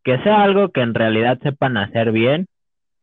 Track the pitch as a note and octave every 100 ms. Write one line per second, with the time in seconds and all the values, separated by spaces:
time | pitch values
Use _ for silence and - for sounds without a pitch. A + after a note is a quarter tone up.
0 | - C3 G#3 G#3+ G3+ G3 G3 - A#2+ A2+
1 | A2+ A2 A#2+ B2+ C#3+ C#3 C3+ A2+ G2 A2+
2 | A2+ A2 A#2 D3+ F#3+ _ _ _ _ _